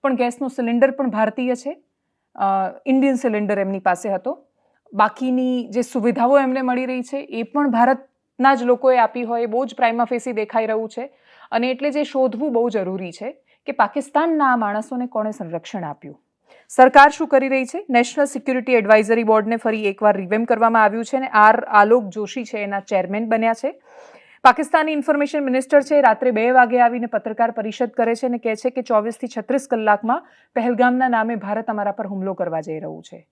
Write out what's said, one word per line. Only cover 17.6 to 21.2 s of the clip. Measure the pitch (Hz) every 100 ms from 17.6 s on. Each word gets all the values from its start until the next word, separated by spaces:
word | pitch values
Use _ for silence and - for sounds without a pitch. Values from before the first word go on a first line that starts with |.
છે. | 254 339 381
નેશનલ | 240 240 -
સિક્યુરિટી | 285 277 - 254 233
એડવાઇઝરી | 247 202 214 208 226
બોર્ડને | 220 220 208 226
ફરી | 226 220
એકવાર | 208 196 208 196
રિવેમ્પ | 185 214 233
કરવામાં | 226 226 226
આવ્યું | 214 220
છે | 226
અને | 269